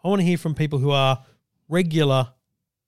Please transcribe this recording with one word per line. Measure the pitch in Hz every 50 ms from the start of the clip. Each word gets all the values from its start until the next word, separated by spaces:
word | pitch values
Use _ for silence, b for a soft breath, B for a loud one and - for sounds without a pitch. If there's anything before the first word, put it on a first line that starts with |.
| -
I | 180
wanna | 202 196
hear | 170 175 175 -
from | - 165 143
people | - 156 147 151 131
who | 135 143
are | 139 139 135 131 131 - b b b b _ _ _ _ _ -
regular, | 160 180 185 165 156 165 147 139 135 131 123 - _ _ _ _ _ _ _ _ _ _ _